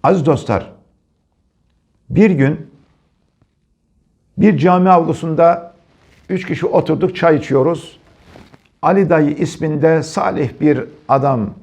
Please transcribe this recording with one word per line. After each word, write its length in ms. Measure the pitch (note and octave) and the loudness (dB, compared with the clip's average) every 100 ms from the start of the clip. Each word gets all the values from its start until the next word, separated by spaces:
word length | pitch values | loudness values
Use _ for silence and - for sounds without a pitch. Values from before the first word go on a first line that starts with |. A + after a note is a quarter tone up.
Aziz 240 | C#3 F#3 D3 | 2 2 2
dostlar, 460 | C#3+ - G2+ - - _ _ _ _ _ _ _ _ _ _ _ _ _ | 0 -2 -6 -6 -20 _ _ _ _ _ _ _ _ _ _ _ _ _
bir 200 | D#3 G#3+ | 2 2
gün 400 | D#3+ C3+ D#3 - _ _ _ _ _ _ _ _ _ _ _ _ _ _ _ _ - | 4 0 -2 -12 _ _ _ _ _ _ _ _ _ _ _ _ _ _ _ _ 0
bir 200 | G#3 D#3+ | 2 2
cami 320 | E3 F3+ F#3 | 2 2 4
avlusunda 840 | F3+ E3 D#3+ E3+ D#3+ E3+ E3+ - _ _ _ _ _ _ | 4 2 -4 -4 2 2 2 -6 _ _ _ _ _ _
üç 180 | F#3 - | -8 -6
kişi 200 | D#3 - | -6 0
oturduk, 500 | F3+ - D3 F#3+ - | 0 0 -2 -2 0
çay 200 | E3+ D3+ | 0 0
içiyoruz. 640 | D3+ C3 C#3 E3 - - _ _ _ - - _ _ _ | 0 0 0 -2 -10 -20 _ _ _ -20 -20 _ _ _
Ali 280 | B2+ F#3+ F#3+ | 0 0 2
dayı 200 | E3 D3 | 2 0
isminde 720 | - D#3+ - D#3+ D3+ D#3+ D#3+ | -2 -6 -6 -6 0 2 0
salih 580 | D3 - - - C3+ - | -2 -4 -4 -4 -6 -2
bir 240 | D3+ C#3+ D3+ - - | 0 0 -4 -16 -2
adam 420 | C3+ C#3 B2+ G2+ - | 0 0 -2 -6 -10